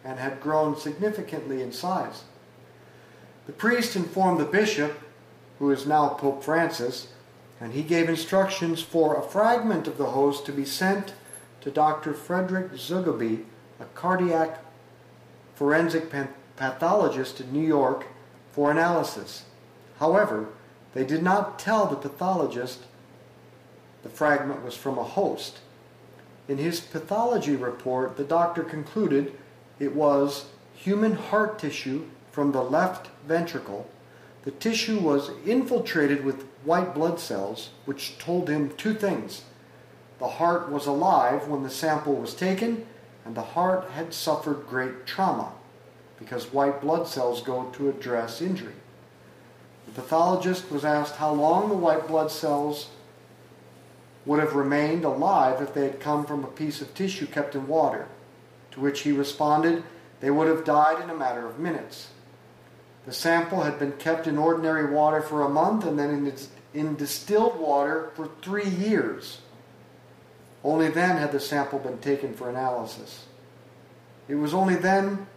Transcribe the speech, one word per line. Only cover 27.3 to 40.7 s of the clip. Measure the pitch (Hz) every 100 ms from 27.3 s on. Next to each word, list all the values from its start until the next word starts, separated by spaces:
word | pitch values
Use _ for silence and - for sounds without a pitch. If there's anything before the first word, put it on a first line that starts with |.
| 226 - 135
report, | 123 120 131 127 131 -
the |
doctor | 139 165 170 170
concluded | 160 156 147 220 190 139 135 - - - - -
it | 143
was | 143 147 143 143 - - - -
human | - 185 202 220
heart | 185 - 208 208 -
tissue | 147 - 135 139 160 - -
from | - 143
the | 135
left | 123 151 185 - - - 143
ventricle. | 170 170 135 - 101 - - - - - -
The | -
tissue | - 226 226 - 214
was | 160 139 139 - 170
infiltrated | 247 254 233 - 165 143 143
with | 135 135 - -
white | 135 175 185
blood | 147 165 170
cells, | - 104 98 110 - -
which | - 139 - -
told | 165 180 147
him | 151 143 -
two | 214
things. | 214 202 143 101 - - - - - - - - -
The | 123
heart | - 170 170 -